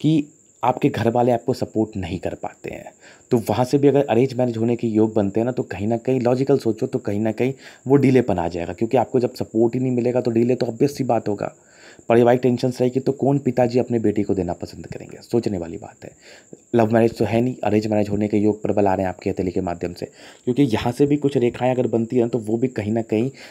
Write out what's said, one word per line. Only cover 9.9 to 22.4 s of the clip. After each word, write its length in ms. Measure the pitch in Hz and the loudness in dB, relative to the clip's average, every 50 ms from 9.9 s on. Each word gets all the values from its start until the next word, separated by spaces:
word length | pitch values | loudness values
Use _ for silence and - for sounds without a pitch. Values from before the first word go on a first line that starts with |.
मिलेगा 280 | 123 120 117 123 120 123 | -2 0 0 0 0 0
तो 100 | 120 123 | 0 0
डिले 240 | 113 117 117 123 127 | 2 2 2 2 2
तो 120 | 123 120 | 0 -2
ऑब्वियस 300 | 117 117 113 143 143 - | -4 -2 0 0 0 0
सी 80 | - 135 | -2 -2
बात 240 | 120 117 110 - 107 | 0 0 0 0 -2
होगा। 260 | 104 101 104 - - _ _ _ _ - - - - - - - | -4 -4 -6 -8 -10 _ _ _ _ -20 -20 -20 -20 -6 0 4
पारिवारिक 320 | 117 120 120 120 123 123 | 6 6 6 6 6 4
टेंशन्स 400 | - 127 123 113 - 127 123 - | 4 2 0 2 0 -2 0 0
रहेगी 200 | 127 127 123 135 | 0 0 0 -2
तो 120 | 131 139 | -2 -2
कौन 260 | 135 - 123 135 143 143 | -2 0 0 0 0 0
पिताजी 400 | 143 131 123 - 123 117 120 127 | 0 0 0 2 2 2 2 0
अपने 200 | 117 - 120 113 | 0 0 0 0
बेटे 240 | 104 104 101 107 | 0 0 0 0
को 120 | 101 - 98 | 0 -2 0
देना 180 | 95 87 87 | -2 -2 -4
पसंद 340 | 82 - - - - 87 85 | -4 -8 -10 -14 -14 -14 -16
करेंगे, 320 | - - - - - - - | -14 -14 -16 -16 -16 -18 -20
सोचने 360 | - - - 120 117 113 104 85 | -8 -2 -2 -2 0 -2 -4 -4
वाली 180 | 85 82 82 | -6 -8 -10
बात 280 | 80 - - - - - | -12 -14 -16 -20 -18 -20
है। 60 | - - _ - - - - _ _ - - _ _ - | -20 -20 _ -20 -20 -20 -20 _ _ -20 -20 _ _ 0
लव 180 | 113 113 107 | 2 2 4
मैरिज 240 | 117 113 117 113 113 - | 4 4 4 4 2 0
तो 60 | 117 | -2
है 160 | 101 113 113 | 0 0 0
नहीं, 160 | 123 127 123 - - | 0 -2 -4 -4 -2
अरेंज 220 | 104 104 107 107 | 0 0 0 0
मैरिज 220 | 110 107 107 104 101 | 0 0 0 0 0
होने 200 | 101 101 107 104 | -2 -2 -2 0
के 80 | 107 | 0
योग 260 | 104 104 107 101 - | 2 2 2 0 0
प्रबल 240 | - - 101 104 104 | -2 -2 0 2 2
आ 80 | 98 95 | 2 2
रहे 80 | 98 | 0
हैं 60 | 95 92 | -2 -4
आपके 220 | 90 - - 98 | -4 -6 -6 -4
हथेली 200 | 92 - 90 92 | -4 -2 -4 -2
के 100 | - 98 | -2 -4
माध्यम 340 | 92 90 87 85 - 87 87 | -4 -4 -4 -6 -6 -8 -8
से, 120 | - - - - - - - - - - | -10 -12 -14 -14 -18 -20 -20 -20 -10 -6
क्योंकि 180 | 127 123 135 | -2 0 2
यहाँ 300 | 143 127 107 101 - 120 | 2 2 0 -2 -2 -2
से 140 | 120 - 143 | 0 2 2
भी 100 | 143 147 | 2 2
कुछ 200 | 147 - 143 - | 0 0 0 0
रेखाएं 340 | 127 120 120 - - 123 127 | 2 0 0 0 0 -2 0
अगर 160 | 127 123 120 | 0 0 0
बनती 300 | 117 110 113 113 113 127 | 0 0 -2 -2 0 0
हैं 120 | 123 117 120 | 0 0 0
तो 100 | 123 | -2
वो 180 | 120 | -4